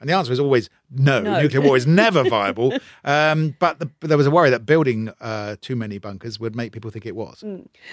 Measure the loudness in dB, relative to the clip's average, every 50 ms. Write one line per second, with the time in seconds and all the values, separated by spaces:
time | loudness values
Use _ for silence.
0 | -4 -2 0 0 0 0 -2 0 2 2 2 2 0 -2 _ _ _ -10 -2 2
1 | 2 4 4 2 0 0 0 2 2 2 2 2 4 4 4 4 4 4 4 4
2 | 4 4 2 2 2 2 2 0 0 0 0 0 0 -2 -2 -4 -8 -12 -20 _
3 | -4 -2 0 2 2 2 2 0 -2 -4 -2 -2 -2 -2 -2 -4 -8 -12 -10 _
4 | -2 0 2 2 4 4 4 4 4 4 2 2 0 0 2 2 2 0 -2 -2
5 | -6 -8 -12 -12 -10 -10 -8 -8 -8 -10 -12 -12 -10 -8 -8 -8 -8 -8 -10 -12
6 | -12 -14 -14 -14 -14 -14 -12 -10 -10 -8 -8 -8 -10 -10 -10 -14 -14 -14 -14 -14
7 | -14 -12 -10 -12 -12 -12 -14 -16 -14 -14 -14 -14 -16 -20 _ _ -20 -20